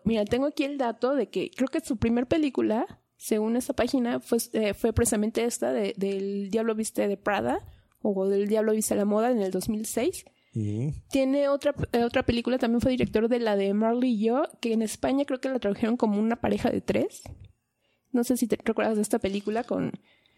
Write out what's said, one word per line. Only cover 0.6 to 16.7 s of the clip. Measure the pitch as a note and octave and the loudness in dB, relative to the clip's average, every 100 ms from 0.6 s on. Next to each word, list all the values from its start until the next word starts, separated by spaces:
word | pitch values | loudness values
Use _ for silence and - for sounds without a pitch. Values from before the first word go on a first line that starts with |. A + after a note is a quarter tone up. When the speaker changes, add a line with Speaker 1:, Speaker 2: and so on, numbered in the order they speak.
Speaker 1:
el | C#4 C#4+ | -2 -2
dato | A#3+ A3+ B3 | -4 -2 0
de | C#4+ G3 | 0 -2
que | F#3+ - | -4 -4
creo | - C4 | -2 -2
que | E4 | -2
su | - A#3 | -4 0
primer | A3+ A#3 B3+ | 0 0 0
película, | E4 D4 A#3+ A3 A3 E4+ - _ _ | 0 0 0 0 0 -2 -8 _ _
según | - A3 A3 A#3+ | -2 0 0 -2
esta | - | -2
página, | - B3 C4+ A#3+ B3+ | -2 0 0 0 -2
fue, | - A#3 - | 0 -2 0
eh, | A3 G#3+ | -2 0
fue | G3 A3+ | 0 0
precisamente | A3 A#3 G#3+ G#3+ A3+ | 2 2 2 0 0
esta | A#3 - A#3+ | -2 -2 -2
de, | B3+ G3+ F#3+ | 0 -2 -2
del | G3 G3 G3 G3+ G3 | -2 -2 -4 -4 -2
Diablo | A3 A3+ | -2 0
Viste | A3 A3 - G#3 | -2 -2 -2 -2
de | G3 | -2
Prada, | - G3+ A#3+ F4 - - _ _ | 0 0 0 -2 -6 -18 _ _
o | A3 F#3+ F#3+ | -2 0 2
del | G3 G3+ | 2 2
Diablo | G#3+ G#3+ | 2 2
Viste | A3 - | 0 0
a | G#3 | 0
la | G3+ | 2
Moda | G#3 A#3 | 2 2
en | A#3+ | 2
el | F#3+ | 0
dos | F#3 G#3 | -2 -2
mil | G#3+ A3 | -4 -4
seis. | - D4 - - _ _ | -2 -2 -4 -10 _ _
Speaker 2:
Ujú. | A2+ G#2 G#2+ D3 - - | -4 -4 -2 -4 -6 -2
Speaker 1:
Tiene | C#4 C4 C#4+ C#4 | 0 2 2 2
otra, | C#4 C#4+ - - | 0 0 -2 -2
eh, | A#3+ | 0
otra | A#3 B3+ A#3+ | 0 2 0
película, | A#3 A#3 B3+ | 0 0 0
también | A#3 A#3 | 2 2
fue | A#3+ | 2
director | B3+ A3 A3 A3+ | 2 2 2 2
de | A#3+ | 2
la | A3+ G3+ | 2 2
de | G3 | 2
Marley | G#3 A3+ B3 B3+ | 2 2 2 2
y | G#3+ A3 | 2 2
Yo, | B3+ E4+ - | 2 0 -4
que | A#3 | -2
en | A3 | 0
España | A3 - C4 C4+ | -2 -2 0 0
creo | C#4+ B3+ | 0 -2
que | C4 | -2
la | B3+ | -2
tradujeron | G3+ G3+ A3 A#3+ | -2 0 0 2
como | A3 G3+ | 2 2
Una | A3+ B3 | 0 0
pareja | G#3+ G#3 A#3 | 0 0 0